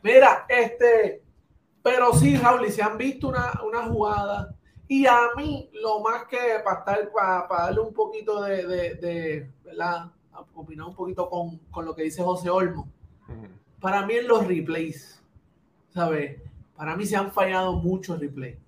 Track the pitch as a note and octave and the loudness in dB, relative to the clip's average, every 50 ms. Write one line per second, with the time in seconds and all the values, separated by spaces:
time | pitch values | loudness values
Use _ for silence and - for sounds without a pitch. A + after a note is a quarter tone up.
0 | _ G#3 A#3+ C4 C4+ A#3+ - - - - C4 B3 A3+ A3 - - A#3+ A#3+ A#3 A3 | _ 10 10 10 10 10 8 4 0 0 2 2 2 0 0 2 4 6 6 6
1 | G#3 G3 G3+ - _ _ _ _ _ _ _ _ _ _ _ _ _ B3 B3+ B3+ | 4 2 -2 -8 _ _ _ _ _ _ _ _ _ _ _ _ _ 0 2 4
2 | B3 - - - - C#4 C#4+ - A#3+ A#3+ B3 B3 A3+ G#3 - A3 G#3 G#3+ G#3+ A3 | 4 6 6 6 6 6 4 4 4 4 4 4 0 -2 -2 -2 -2 -2 -2 -2
3 | B3 C4+ C4 - - C4 B3+ B3 B3 B3 - - A3 G#3+ A3+ A#3 A3+ A3+ A#3 G#3+ | -6 -6 -6 -4 -6 -4 -4 -4 -4 -4 -6 -6 -6 -4 -4 -4 -4 -4 -2 0
4 | G#3 G#3 G#3 G#3 G3+ G3+ G3+ G3+ - - - - _ _ _ - - - C4+ C4+ | 0 0 0 -2 -4 -4 -4 -6 -8 -10 -12 -20 _ _ _ -20 -8 -2 0 4
5 | C4+ B3+ A#3+ A#3 A#3 A#3+ A#3+ C#4+ D4 D4+ C#4+ - - - - G#3+ A3 A3+ G#3+ G#3 | 6 6 6 6 4 2 -2 -4 -6 -6 -6 -8 -10 -14 -12 -6 -4 -4 -4 -2
6 | G#3+ A3 A#3 A#3+ - - C4 A#3+ B3 A#3+ A3+ A3 A3 G3 F#3 - - - G3+ G#3 | -2 -4 -4 -4 -6 -8 -6 -2 -2 -2 -2 0 -2 -2 -4 -2 -2 -2 -2 -2
7 | G3+ G#3 - A3 F#3+ F#3 F#3 - - - F#3 E3+ E3+ - - G#3+ A3 A3 G#3+ - | -2 -2 -2 0 0 0 0 -2 -2 -2 -2 -2 -2 0 0 -2 -2 -2 -2 -4
8 | G#3+ G#3+ A3 A3 G#3+ G#3+ G#3 G#3 G3+ G3+ G3 F#3 F3+ F3+ F#3 F3+ F3 E3+ D#3+ D3+ | -4 -4 -4 -8 -4 -4 -4 -2 -2 -2 -4 -4 -2 -4 -4 -4 -4 -4 -6 -6
9 | E3+ E3+ E3+ E3+ E3 D#3+ D3+ D3 C3+ C3+ - _ _ - E3 - E3 - - E3+ | -8 -6 -6 -4 -4 -6 -6 -6 -8 -14 -20 _ _ -16 -8 -4 -4 -4 -4 -4
10 | E3+ F3 _ _ _ _ _ - - _ _ - D3+ D#3+ D#3 D3+ E3 F3 F#3 - | -8 -14 _ _ _ _ _ -20 -20 _ _ -20 -20 -18 -16 -16 -16 -16 -10 -10
11 | F3+ F3+ F#3 F#3 F3+ F3+ F3+ F3 E3+ E3+ E3+ E3 _ _ - E3+ E3 D#3+ D#3 D#3+ | -8 -8 -6 -6 -6 -4 -4 -6 -6 -6 -10 -16 _ _ -12 -10 -10 -10 -8 -6
12 | D#3+ D#3 D3 D#3+ F3 F3+ F3+ F3 F3 F3 F3+ F#3+ F#3+ F3 E3+ D#3 - - - _ | -6 -6 -4 -2 -2 -2 -2 -2 -2 0 0 2 0 0 -2 -6 -12 -14 -18 _
13 | - - _ _ _ - - A2+ A2 G2 F#2 - _ _ _ - - F#3+ G3 G3+ | -20 -20 _ _ _ -16 -16 -16 -16 -20 -20 -20 _ _ _ -8 -4 -2 0 0
14 | G3 G#3 A#3 A#3+ A#3+ B3 A#3 G#3+ G3 F3+ F3+ D#3+ D3 D#3 D#3+ D#3+ E3 D#3+ D3+ - | 0 0 -2 -2 4 4 4 4 4 2 0 -2 -2 -4 -4 -4 -6 -8 -8 -14
15 | - - - _ _ _ _ - _ _ _ _ _ _ _ _ _ _ _ F3 | -18 -20 -20 _ _ _ _ -20 _ _ _ _ _ _ _ _ _ _ _ -2
16 | F3 E3 D#3 D3+ C#3+ C#3 C#3 - - - - - - _ _ - D3+ D#3 E3 F#3 | 0 0 0 -2 -4 -6 -10 -16 -18 -20 -20 -20 -20 _ _ -10 -8 -8 -6 -4
17 | G#3+ G3+ G#3+ G3 G3 G3 - G#3 F#3+ F#3 F#3 F#3 F#3 F#3 F3 E3 E3 F3 F#3 F#3 | -4 -2 0 -2 -2 -2 0 0 0 2 2 0 0 0 -2 -2 -2 -2 -2 -2
18 | - - E3+ D3+ D3 C#3 C3+ C3+ C3 A#2+ - - _ | -4 -8 -8 -8 -8 -10 -10 -10 -12 -12 -14 -18 _